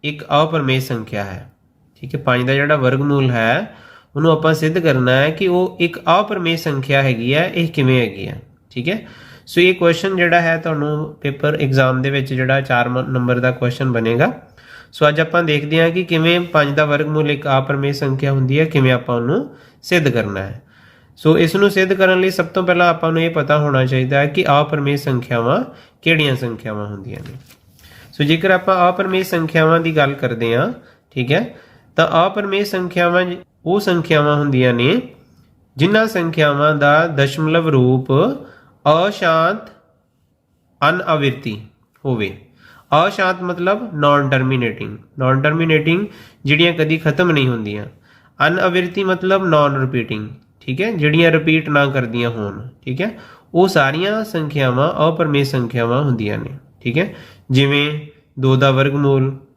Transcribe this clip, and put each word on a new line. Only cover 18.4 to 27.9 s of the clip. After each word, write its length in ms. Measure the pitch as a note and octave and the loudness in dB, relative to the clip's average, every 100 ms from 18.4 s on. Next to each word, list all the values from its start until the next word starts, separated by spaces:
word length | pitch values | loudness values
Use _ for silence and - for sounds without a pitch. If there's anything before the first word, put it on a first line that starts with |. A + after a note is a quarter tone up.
| C3 C#3 | 0 2
ਹੈ, 60 | D#3+ | 2
ਕਿਵੇਂ 260 | D#3 C3 | 2 2
ਆਪਾਂ 240 | B2 - A#2+ | 2 0 -4
ਉਹਨੂੰ 400 | A#2 F3+ C#4 - - _ | 0 -2 -4 -14 -20 _
ਸਿੱਧ 260 | - F3+ D3 | -2 0 2
ਕਰਨਾ 300 | A#2+ G#2 G2 | 0 -2 -4
ਹੈ। 240 | G2 G2 _ _ - _ _ _ | -8 -12 _ _ -20 _ _ _
ਸੋ 200 | D#3 D#3+ | 2 4
ਇਸ 180 | E3 F#3+ | 4 4
ਨੂੰ 140 | G3+ | 2
ਸਿੱਧ 240 | G3 F#3+ | 2 0
ਕਰਨ 260 | F#3+ F#3+ F#3 | 2 4 4
ਲਈ 100 | F#3+ | 2
ਸਭ 160 | F#3 E3+ | 0 -4
ਤੋਂ 180 | - | -2
ਪਹਿਲਾਂ 260 | F3+ F3 F3 | 0 2 2
ਆਪਾਂ 220 | E3 E3 | 2 0
ਨੂੰ 100 | D#3+ | 0
ਇਹ 80 | E3 | 0
ਪਤਾ 280 | E3 C#3 D3 | -2 0 0
ਹੋਣਾ 280 | D3 C3 C3 | 2 2 2
ਚਾਹੀਦਾ 340 | C3 B2+ C#3 | 0 0 0
ਹੈ 60 | D3 | 0
ਕਿ 200 | D3 - C#3+ | 0 2 2
ਅਪਰਿਮੇਯ 360 | D3 D#3 C#3 C#3+ | 2 -2 -2 -2
ਸੰਖਿਆਵਾਂ 680 | C#3+ B2+ A#2+ A#2+ A#2 E3+ B3+ - - _ | -2 -4 -2 -2 0 -2 -2 -12 -20 _
ਕਿਹੜੀਆਂ 340 | - E3 D3 B2+ | -2 0 2 0
ਸੰਖਿਆਵਾਂ 500 | B2 A2 A#2 G#2+ G#2 | -4 -8 -10 -8 -8
ਹੁੰਦੀਆਂ 340 | G2+ F#2+ G2+ - | -10 -14 -14 -14
ਨੇ। 60 | C3 - - _ _ - | -18 -20 -20 _ _ -20